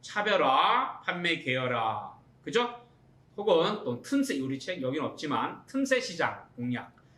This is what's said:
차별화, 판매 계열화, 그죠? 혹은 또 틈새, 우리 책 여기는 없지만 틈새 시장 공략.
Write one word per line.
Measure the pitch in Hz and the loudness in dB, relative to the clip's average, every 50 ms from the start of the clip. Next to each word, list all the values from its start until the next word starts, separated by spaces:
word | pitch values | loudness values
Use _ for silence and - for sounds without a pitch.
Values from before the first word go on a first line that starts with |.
차별화, | - - - 214 208 214 208 180 - 135 135 147 175 208 226 254 - - - - | -18 -6 -4 -2 2 2 4 4 6 6 6 6 6 6 4 2 2 -2 -6 -6
판매 | - 185 180 175 175 170 160 - | -6 -6 -4 -2 0 0 -2 0
계열화, | - 135 127 131 127 123 123 117 113 110 107 107 - - - - _ _ _ _ | -2 -2 -2 0 0 0 0 0 0 0 -2 -4 -6 -10 -14 -18 _ _ _ _
그죠? | _ 143 139 233 240 240 - - - - _ _ _ _ _ _ _ _ _ | _ -2 0 0 0 0 -4 -10 -16 -20 _ _ _ _ _ _ _ _ _
혹은 | - 208 214 175 160 170 208 214 214 - | -2 2 4 6 6 4 2 0 -2 -4
또 | 131 120 113 | -6 -6 -6
틈새, | - - 277 277 269 - - 139 | -4 -2 0 0 0 0 -2 -2
우리 | 131 135 135 135 | -2 -4 -4 -6
책 | - - 180 - | -6 -6 -6 -4
여기는 | 127 127 139 156 127 | -4 -2 -2 -2 -2
없지만 | - - - 160 147 131 113 123 - - - - | -4 -6 -6 -4 -2 0 0 0 -2 -4 -10 -12
틈새 | - - 269 277 - 262 247 | -6 -2 -2 0 2 2 0
시장 | - - 180 - - - - - - - - | 0 -2 -2 0 0 0 -2 -6 -12 -16 -10
공략. | - 120 123 123 113 - - - - - - - | -6 -4 -2 -2 -4 -6 -10 -16 -20 -20 -20 -20